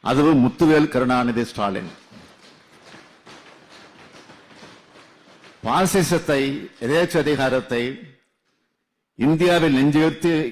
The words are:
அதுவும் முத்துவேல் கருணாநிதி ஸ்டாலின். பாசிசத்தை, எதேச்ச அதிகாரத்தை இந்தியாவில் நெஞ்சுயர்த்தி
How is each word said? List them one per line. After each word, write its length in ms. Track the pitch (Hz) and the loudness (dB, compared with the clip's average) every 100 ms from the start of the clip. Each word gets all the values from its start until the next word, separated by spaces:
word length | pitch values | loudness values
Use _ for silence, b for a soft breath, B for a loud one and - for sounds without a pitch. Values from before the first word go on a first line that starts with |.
அதுவும் 400 | 110 127 147 147 123 | -2 2 4 4 2
முத்துவேல் 460 | - 160 156 151 | 2 2 4 2
கருணாநிதி 500 | 127 127 127 120 113 113 | 0 0 0 0 -2 -6
ஸ்டாலின். 420 | - 101 98 92 - _ - - - - _ _ - - - - _ - - - - _ - - - - - - - - - - - _ - - _ _ - - - - | -4 -6 -6 -10 -18 _ -20 -20 -20 -20 _ _ -20 -20 -20 -20 _ -20 -20 -20 -20 _ -20 -20 -20 -20 -20 -20 -20 -20 -20 -20 -20 _ -20 -20 _ _ -20 -20 -12 -4
பாசிசத்தை, 760 | 143 185 196 156 170 - 139 139 139 - - 117 | 0 0 0 0 -2 0 -2 -2 -6 -12 -10 -2
எதேச்ச 280 | 156 175 170 | 0 0 0
அதிகாரத்தை 600 | 143 139 135 127 - 120 120 135 160 _ _ _ _ _ _ _ _ _ _ - | -2 0 0 -2 -4 -6 -6 -10 -18 _ _ _ _ _ _ _ _ _ _ -4
இந்தியாவில் 580 | 131 160 175 175 160 131 | 0 2 2 2 2 2
நெஞ்சுயர்த்தி 540 | 139 151 160 156 170 156 139 | 2 2 0 0 -2 0 -2